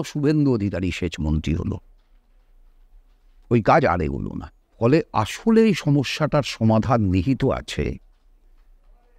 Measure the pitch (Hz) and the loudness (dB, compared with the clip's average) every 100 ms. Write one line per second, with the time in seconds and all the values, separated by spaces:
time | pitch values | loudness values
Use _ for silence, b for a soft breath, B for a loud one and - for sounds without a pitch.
0 | 156 151 143 156 139 120 101 90 92 - | -2 -2 0 2 2 2 -2 -2 -4 -4
1 | 90 - 78 78 - 82 - - - _ | -6 -4 -2 0 0 -2 -4 -8 -10 _
2 | _ _ _ _ _ _ _ _ _ - | _ _ _ _ _ _ _ _ _ -20
3 | _ _ _ _ - 120 120 143 123 87 | _ _ _ _ 0 2 4 4 4 0
4 | 76 69 50 - - - _ - 117 156 | -2 -4 -8 -10 -14 -18 _ -2 2 2
5 | - - 107 - - 226 220 170 156 143 | 2 -4 -4 -4 0 4 4 2 0 0
6 | 127 - 147 151 131 - 113 110 107 123 | 0 -4 -2 -2 -4 0 2 2 2 2
7 | 101 92 90 131 131 64 - - 69 - | 2 2 0 0 0 -2 -6 -6 -4 -6
8 | - _ _ _ _ _ _ - _ - | -14 _ _ _ _ _ _ -20 _ -20
9 | _ | _